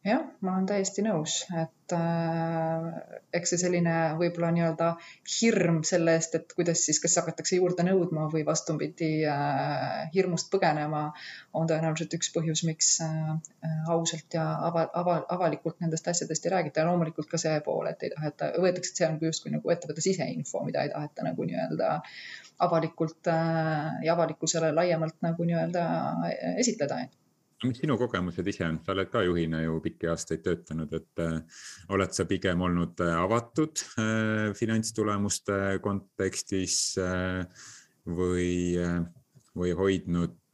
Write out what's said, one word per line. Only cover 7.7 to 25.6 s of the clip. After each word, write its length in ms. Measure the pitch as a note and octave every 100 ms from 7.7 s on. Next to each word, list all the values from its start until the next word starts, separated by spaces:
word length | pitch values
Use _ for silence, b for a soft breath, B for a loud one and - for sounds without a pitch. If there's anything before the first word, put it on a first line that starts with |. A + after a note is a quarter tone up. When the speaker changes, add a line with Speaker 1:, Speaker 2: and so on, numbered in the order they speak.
| E3+
Speaker 1:
nõudma 400 | F3 F#3+ F3 D#3+ D3+
või 80 | D#3+ D3+
vastupidi, 600 | D#3+ - D#3 E3+ D#3 D#3+ D#3 D#3
äh, 800 | C#3+ C#3+ C3+ C#3+ D3 - - D#3+
hirmust 340 | E3+ F3+ F3 -
põgenema, 480 | F#3+ F3+ D3+ D3+ D#3 D3+ - B B B
on 160 | - E3
tõenäoliselt 480 | D#3+ D#3+ D#3 D#3 E3
üks 160 | -
põhjus, 320 | - D#3+ D#3+
miks, 300 | E3 D#3+ - -
äh, 320 | D#3+ D#3 D#3 D#3 - _
äh, 160 | D#3+ D#3+ D#3+
ausalt 480 | E3+ E3 E3 - E3
ja 80 | D#3+ D#3 D#3
ava-, 180 | E3+ D#3+ -
ava-, 180 | F3 E3+ - F3+
avalikult 480 | F3 D3+ - -
nendest 240 | E3+ D#3+ -
asjadest 400 | F3 - D#3 E3+
ei 80 | F#3
räägita. 240 | D3+ D#3
Ja 80 | D#3+
loomulikult 400 | F3+ D#3+ E3 D#3
ka 80 | E3
see 240 | E3 D#3
pool, 320 | - - -
et 160 | D#3 -
ei 80 | -
taheta, 380 | D3+ - D3+ E3+
võetakse, 400 | F#3 F3+ - -
et 80 |
see 80 | G#3+
on 80 | D#3 D#3+
justkui 240 | D#3+ -
nagu 240 | D3+ - E3+
ettevõtte 320 | D#3 D#3 F#3
siseinfo, 560 | F#3+ C#3 E3 D3 -
mida 240 | - - D3
ei 80 | D3+
taheta 320 | D3 - D#3
nagu 160 | E3
nii-öelda 480 | E3 F3 E3 D#3 - D#3 B B B B B _
avalikult, 600 | F3 E3 D#3+ - D#3+ - -
äh, 720 | E3 E3 E3 D#3+ D#3 D#3 - D#3
ja 80 | E3+
avalikkusele 560 | D#3+ D#3+ D#3 E3 D#3+
laiemalt 480 | D3+ F3+ E3 D#3+ - E3+
nagu 160 | E3+
nii-öelda 440 | E3+ E3+